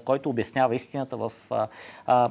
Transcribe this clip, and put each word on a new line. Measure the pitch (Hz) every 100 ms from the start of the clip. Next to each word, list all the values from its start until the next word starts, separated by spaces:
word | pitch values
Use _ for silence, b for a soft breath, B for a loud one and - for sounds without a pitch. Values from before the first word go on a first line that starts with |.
| -
който | 135 143
обяснява | 120 107 - 127 123
истината | - 139 135 117
в, | 113 - -
а, | 117 110 B B B -
а, | 123 120